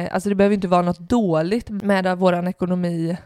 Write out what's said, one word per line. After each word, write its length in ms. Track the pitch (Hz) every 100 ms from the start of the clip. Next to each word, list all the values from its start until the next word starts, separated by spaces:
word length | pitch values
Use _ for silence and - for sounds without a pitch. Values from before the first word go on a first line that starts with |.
| 175
Eh, 80 |
alltså 140 | - 202
det 60 |
behöver 200 | 196 202
inte 140 | 208 185
vara 140 | 175
något 160 | 175 175
dåligt 720 | 175 240 202 156 165 226 -
med 360 | 208 202 196 185
att 120 | 180
våran 300 | 185 175 180
ekonomi 680 | - 180 180 175 170 165 175